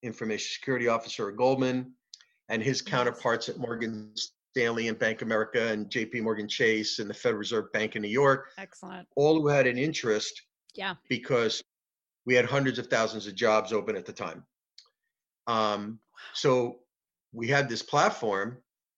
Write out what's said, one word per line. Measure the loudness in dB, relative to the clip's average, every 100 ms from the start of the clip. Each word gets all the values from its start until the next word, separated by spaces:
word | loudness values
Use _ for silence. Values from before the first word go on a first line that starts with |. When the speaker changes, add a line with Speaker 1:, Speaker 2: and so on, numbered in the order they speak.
Speaker 1:
information | -12 -8 -4 -4 -4
security | -6 -2 0 2
officer | 0 -2 -6 -6
at | 2
Goldman, | 2 4 2 0 -4 -14 _ -20 _ _ -4
and | 0
his | 0 -2
Speaker 2:
Nice. | -2
Speaker 1:
counterparts | 0 0 0 0 0 -2
at | -8
Morgan | -6 -4 -6 -6 -10 -10 -10 _ _
Stanley | -2 0 0 -2
and | 0
Bank | -2 -2
of | 0
America | 0 0 0 0
and | -2 -4
J | -4 -4
P | -2
Morgan | -2 -2 -4
Chase | 2 2 2 -2 -4
and | -6
the |
Federal | -2 -2 -2
Reserve | -2 -4 -2
Bank | -2 -2 -4
in |
New | -2
York. | 4 4 4 -2 -16
Speaker 2:
Excellent. | -18 -18 -16 -16 -6 2
Speaker 1:
All | 4 6
who | 4
had | 4 4
an | 2
interest | -2 -2 0 0 -2 -10 -20 _ _
Speaker 2:
Yeah. | -10 -8 -10 -6
Speaker 1:
because | -6 0 2 2 -2 -8 _ _ _ _ _ 2
we | 4
had | 4
hundreds | 2 0 -2
of | -2
thousands | 0 0 -2 -8
of | 0
jobs | 4 4 2
open | -2 -2 -6
at | -8
the |
time. | -10 -10 -10 -18 _ _ -20 _ _ _ _ _ _ -2
Um, | 2 2 0 -4 -12 _
Speaker 2:
Wow. | -20 -14
Speaker 1:
so | 0 4 4 2 -6 _ _ _ _ _
we | -6 2
had | 2 2
this | -4
platform | 0 4 4 2 -2 0 -2 -8 _ _ _